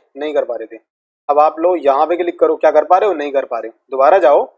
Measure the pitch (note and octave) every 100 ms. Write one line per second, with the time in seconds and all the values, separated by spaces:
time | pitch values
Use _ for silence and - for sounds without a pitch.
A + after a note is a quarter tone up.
0 | _ C#3 D3+ C#3+ A#2+ A2+ A2 A2+ _ _
1 | _ _ - D3 D#3 D#3+ F3 F3 C#3 C3+
2 | D#3 F3 F3 E3+ D#3+ D3+ D#3 D3+ D3+ F#3
3 | G#3 D#3 D3 C3+ - A#2 A2+ _ _ C3
4 | C#3+ F#3+ D#3 D#3+ C4